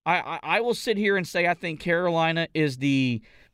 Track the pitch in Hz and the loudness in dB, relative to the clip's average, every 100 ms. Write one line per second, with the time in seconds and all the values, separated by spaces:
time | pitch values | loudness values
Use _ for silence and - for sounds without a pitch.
0 | 160 175 117 165 151 196 240 214 214 202 | -2 0 -2 -6 0 0 0 -2 -2 0
1 | 208 196 165 175 175 170 175 156 175 170 | 2 0 0 0 0 0 -4 -4 0 0
2 | 180 165 165 165 160 156 151 127 139 135 | 2 2 0 0 -2 0 0 0 0 2
3 | 127 113 - - _ | 2 -2 -8 -20 _